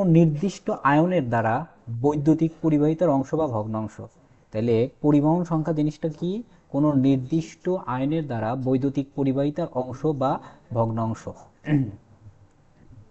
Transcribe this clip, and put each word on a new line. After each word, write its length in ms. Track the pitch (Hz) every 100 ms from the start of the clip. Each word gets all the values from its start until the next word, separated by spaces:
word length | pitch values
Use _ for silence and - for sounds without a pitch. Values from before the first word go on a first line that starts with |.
নির্দিষ্ট 600 | 190 160 165 147 190 - - 202 139
আয়নের 340 | 147 170 180 123
দ্বারা 220 | 117 113 120 165 - - 117
বৈদ্যুতিক 480 | 139 151 147 156 165 -
পরিবাহিতার 480 | 165 147 147 160 170 135
অংশ 140 | 131
বা 120 | 156 156
ভগ্নাংশ। 500 | 110 107 110 107 - 107 _ _ _ _
তাহলে 240 | 107 120 113 127 -
পরিবহন 380 | 147 147 147 170
সংখ্যা 300 | 175 160 156 156
জিনিসটা 300 | 151 - 165 151
কি? 120 | 170 202 240 - _
কোনো 180 | 139 151 139 131
নির্দিষ্ট 580 | 135 127 165 160 - - 185 -
আয়নের 380 | 127 139 160 147
দ্বারা 240 | 117 110 131 131
বৈদ্যুতিক 400 | 131 139 135 135 -
পরিবাহিতার 520 | 135 135 143 147 127 127
অংশ 180 | 127 123 156 143
বা 100 | 131 175 - - _ 110
ভগ্নাংশ। 460 | 113 113 113 113 - - - _ - 151 117 - _ - - - - _ _ _ - - 104